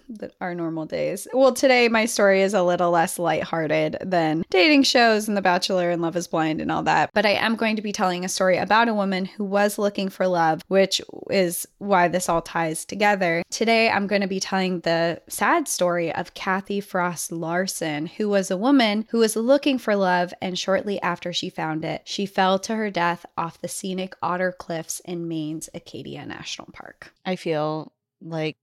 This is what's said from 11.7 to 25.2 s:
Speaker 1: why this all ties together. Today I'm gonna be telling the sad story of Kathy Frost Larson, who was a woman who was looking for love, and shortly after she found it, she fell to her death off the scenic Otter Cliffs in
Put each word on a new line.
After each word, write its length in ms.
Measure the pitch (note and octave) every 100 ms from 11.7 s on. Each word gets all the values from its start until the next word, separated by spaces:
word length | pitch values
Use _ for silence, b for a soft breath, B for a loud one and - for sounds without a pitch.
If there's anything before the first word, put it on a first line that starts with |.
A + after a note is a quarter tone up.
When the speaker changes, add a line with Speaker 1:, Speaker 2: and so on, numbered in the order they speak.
| -
Speaker 1:
why 300 | G3+ F#3+ F3
this 200 | F3+ -
all 140 | E3+
ties 420 | - E3+ E3 D#3+
together. 580 | - G3 G#3 G3+ F3 E3 -
Today 380 | - A3+ A3+ A3+
I'm 200 | - G3
gonna 200 | G3+ F#3+
be 120 | F#3+
telling 400 | - F#3+ F#3 F3+
the 420 | E3 E3 E3+ - -
sad 400 | - G#3 E4+ C#4
story 440 | - F3+ F3 E3
of 220 | - E3+
Kathy 480 | - G3+ F#3+ G3 G3+
Frost 500 | G3 F#3 F3 E3 -
Larson, 720 | E3+ E3 F3 F#3 - D#3+ D3 E3
who 220 | - G#3+
was 220 | G3+ F#3
a 80 | F#3
woman 480 | A#3+ C#4+ A3 G#3 G#3+
who 120 | A#3
was 160 | A3 A3+
looking 420 | A#3 C#4 C#4+ C4
for 180 | A3+ G3+
love, 380 | F#3 F3+ F3+ -
and 160 | F#3 F#3
shortly 420 | - F#3+ G#3 G3
after 320 | F3+ F3 F3
she 160 | E3+ F#3
found 340 | - D#3+ D#3 D#3+
it, 160 | D3+
she 220 | - - G3
fell 320 | - F#3+ F#3+
to 160 | -
her 160 | A3 G#3+
death 340 | F3+ F3 F3 - -
off 200 | E3+ -
the 60 | F3
scenic 460 | - G3 F#3 F#3+ -
Otter 300 | E3+ F3+ F#3
Cliffs 480 | F3+ - E3 - - -
in 220 | F3